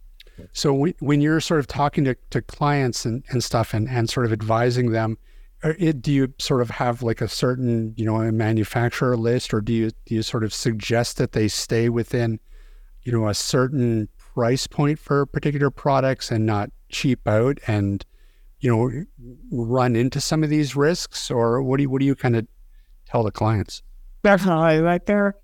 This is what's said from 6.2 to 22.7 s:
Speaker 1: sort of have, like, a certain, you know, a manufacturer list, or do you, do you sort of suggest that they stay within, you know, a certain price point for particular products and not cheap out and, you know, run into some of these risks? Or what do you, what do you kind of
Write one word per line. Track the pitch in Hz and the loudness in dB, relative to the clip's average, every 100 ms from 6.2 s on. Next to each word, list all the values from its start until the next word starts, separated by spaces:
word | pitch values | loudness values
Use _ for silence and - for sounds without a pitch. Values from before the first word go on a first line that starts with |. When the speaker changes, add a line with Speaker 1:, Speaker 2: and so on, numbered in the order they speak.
| 131 - | 0 -2
Speaker 1:
sort | - 135 | -2 0
of | 117 | 0
have, | - 123 120 | -2 -2 0
like, | 117 113 | -2 -2
a | 110 | -4
certain, | - 131 127 123 117 110 110 | -2 -2 0 0 0 -2 -4
you | 110 | -2
know, | 110 | 0
a | 113 | 0
manufacturer | 110 110 110 101 123 120 - 127 123 | 0 2 0 0 0 -2 0 0 0
list, | 113 123 - 110 | 0 0 0 -4
or | |
do | 104 | 0
you, | 113 110 - - | 0 0 -4 -4
do | |
you | 110 | -4
sort | 110 120 | -2 -2
of | 107 | -4
suggest | - 127 110 - 117 120 - | -2 -4 -4 0 0 0 -2
that | 131 | -2
they | - 107 | 0 0
stay | - - 117 117 | -2 -2 0 2
within, | 117 110 123 117 110 - - - - - - | 0 -2 -2 -2 -4 -10 -20 -20 -20 -20 -14
you | - | -4
know, | 117 110 | 0 0
a | |
certain | 101 - 139 131 131 120 113 107 - | -2 0 0 0 0 0 0 -4 -10
price | - - 120 131 - | -10 -2 0 0 -2
point | - 147 156 | 0 0 0
for | - 143 139 | 0 0 0
particular | 151 151 143 143 | -2 -2 0 0
products | - 147 135 135 131 - | 0 0 2 2 -2 -2
and | 113 110 | 0 0
not | 104 107 - - | 0 -2 -10 -12
cheap | - 143 123 - | -4 0 0 2
out | 107 123 143 - | 2 2 0 -2
and, | 107 101 98 - - - - - - | 0 0 -2 -6 -20 -20 -20 -20 -4
you | 127 | 0
know, | 110 123 123 185 - 123 - 147 | 2 0 -4 -10 -16 -20 -20 -10
run | 123 113 127 123 113 | -6 -2 2 2 2
into | 127 147 | 0 -2
some | - 156 | -2 0
of | 151 | 0
these | 151 143 139 | 0 0 0
risks? | 147 175 - - - | 2 0 -6 -10 -4
Or | 123 117 120 | 0 2 0
what | 131 135 | 0 0
do | |
you, | 139 | 0
what | 135 | 0
do | 135 | 0
you | 135 | 2
kind | 131 117 | 0 0
of | 110 - - | -2 -14 -20